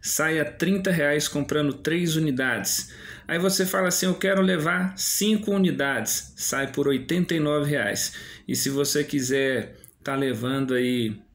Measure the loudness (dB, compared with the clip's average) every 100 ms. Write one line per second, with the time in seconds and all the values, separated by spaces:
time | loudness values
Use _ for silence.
0 | -4 0 2 2 0 0 2 2 2 2
1 | 4 2 0 -2 0 2 0 0 0 0
2 | 2 2 0 2 0 0 -2 -4 -6 -14
3 | -18 -18 -4 0 0 2 0 2 2 2
4 | 0 0 2 2 4 2 0 0 -2 -4
5 | -4 0 2 0 0 2 2 2 0 0
6 | -2 -4 -6 -8 -4 -2 -2 0 0 0
7 | 0 0 0 0 2 2 0 0 0 -2
8 | -4 -8 -16 -18 -6 -2 0 0 0 0
9 | 0 -2 0 0 2 0 -4 -12 -20 _
10 | -6 -2 -2 -2 -2 -2 0 0 2 0
11 | -2 -4 -14